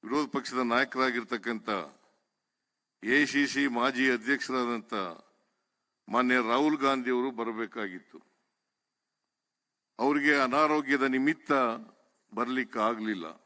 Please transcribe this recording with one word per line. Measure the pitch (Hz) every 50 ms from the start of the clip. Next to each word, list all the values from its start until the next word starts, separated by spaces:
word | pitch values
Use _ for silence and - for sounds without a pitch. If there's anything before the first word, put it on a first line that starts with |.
| - 110
ವಿರೋಧ | 123 147 147 123
ಪಕ್ಷದ | - 139 123 - 127 127
ನಾಯಕರಾಗಿರ್ತಕ್ಕಂಥ | 127 120 120 123 135 127 - 131 131 131 120 120 117 104 131 113 98 117 117 110 - - 104 95 82 71 - _ _ _ _ _ _ _ _ _ _ _ _ _ _ _ _ _ _ _ _ _ -
ಎ | 107 123 143 147
ಸಿ | 131 131 143 143 135
ಸಿ | - 139 139 139
ಮಾಜಿ | 120 120 120 135 131 123 131 135
ಅಧ್ಯಕ್ಷರಾದಂಥ | 123 120 107 123 139 131 - - 131 131 123 120 120 113 104 - - 104 95 87 82 - - _ _ _ _ _ _ _ _ _ _ _ _ _ _ _ _ -
ಮಾನ್ಯ | 101 120 127 123 127
ರಾಹುಲ್ | 127 117 113 117 131 147 156 151 147
ಗಾಂಧಿ | 135 135 135 131 123 123
ಅವರು | 127 123 123 135
ಬರಬೇಕಾಗಿತ್ತು. | 123 110 117 113 113 110 113 101 - 117 107 98 90 90 - _ - - _ _ _ _ _ _ _ _ _ _ _ _ _ _ _ _ _ _ _ _ _ _ _ _ _ _ _ _ _ _ _ _ _ _ _ -
ಅವರಿಗೆ | 113 135 147 147 143 147 147
ಅನಾರೋಗ್ಯದ | 143 135 127 123 143 156 151 151 151 143 135 143 135
ನಿಮಿತ್ತ | 131 135 127 131 131 151 160 - - - 147 139 127 117 113 117 110 - - _ _ _ _ _ _ _ -
ಬರ್ಲಿಕ್ಕಾಗ್ಲಿಲ್ಲ. | 104 120 120 131 131 123 110 - 117 107 110 120 110 107 110 107 92 82 80 80 - _